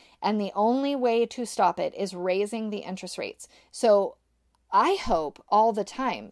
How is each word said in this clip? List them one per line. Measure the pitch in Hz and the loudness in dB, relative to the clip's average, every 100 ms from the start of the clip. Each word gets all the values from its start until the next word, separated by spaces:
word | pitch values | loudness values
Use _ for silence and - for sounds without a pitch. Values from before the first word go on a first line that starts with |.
| _ - | _ -6
And | 202 214 | -2 0
the | 196 | -2
only | 202 220 262 277 | 0 2 2 0
way | 277 240 233 | 0 2 2
to | 233 - | 0 -4
stop | 226 - 180 175 | -6 0 0 2
it | 160 | -4
is | - 196 | -4 -6
raising | 180 185 190 208 226 214 | -4 -2 0 -2 -4 -6
the | 208 | -8
interest | - 185 180 - | -10 -12 -10 -10
rates. | 98 - - _ _ | -10 -12 -20 _ _
So | - 233 202 190 - _ _ _ _ - | 0 4 6 4 -6 _ _ _ _ 0
I | 196 302 392 | 2 4 2
hope | - 165 147 - - | 0 0 -2 -8 0
all | 208 226 | 4 4
the | 208 | 2
time | 190 - 262 110 107 | -4 -4 -4 -4 -10